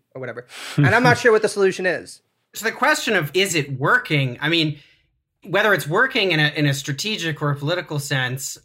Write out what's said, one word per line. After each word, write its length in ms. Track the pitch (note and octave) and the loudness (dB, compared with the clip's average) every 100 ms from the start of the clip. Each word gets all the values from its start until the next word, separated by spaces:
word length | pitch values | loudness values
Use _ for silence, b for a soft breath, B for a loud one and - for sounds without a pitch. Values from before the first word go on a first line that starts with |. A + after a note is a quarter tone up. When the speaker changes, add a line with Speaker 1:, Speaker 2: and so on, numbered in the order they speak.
| _ | _
Speaker 1:
or 60 | C3 | -14
whatever. 260 | B2 A2+ - B B B | -12 -12 -16 B B B
And 120 | C#3+ A3+ | 4 6
I'm 80 | |
not 140 | B3 A#3+ | 6 4
Speaker 2:
<laughs> 20 | |
Speaker 1:
sure 120 | B3 | 4
what 100 | A3 | 4
the 80 | G#3 | 2
solution 360 | G3+ F#3+ F#3 F#3 | 2 0 0 -2
is. 360 | D3 - - _ _ _ | -4 -8 -20 _ _ _
Speaker 3:
So 100 | - | -8
the 80 | A3 | -6
question 440 | A3 C#4 D4+ B3+ G3 | 0 2 2 2 0
of, 140 | D3 | 0
is 220 | F3+ G3 E3 | 0 0 0
it 220 | C3+ B2+ | -2 -2
working? 600 | D#3+ A#3 - D3+ B2+ A#2 | 0 0 2 0 0 -4
I 80 | D3+ | -2
mean, 280 | E3+ D#3 D3 B B B _ _ _ | 0 0 -4 B B B _ _ _
whether 300 | - F#3+ G#3+ | -4 0 2
it's 140 | F3+ C#3+ | 2 0
working 440 | F#3+ C4 B3 F#3+ | 0 0 2 2
in 80 | D#3+ | 2
a, 80 | D3 D3+ | 0 2
in 100 | D3 | 0
a 80 | |
strategic 680 | C3+ - C3+ G#3 G3 E3 D3 | 0 -4 -6 -6 -4 -4 -4
or 80 | D3 | -4
a 40 | C#3 | -4
political 440 | D3 F3+ F3 D3 | -4 -4 -4 -6
sense, 580 | - C3+ B2+ C3 - - | -4 -4 -4 -6 -10 -14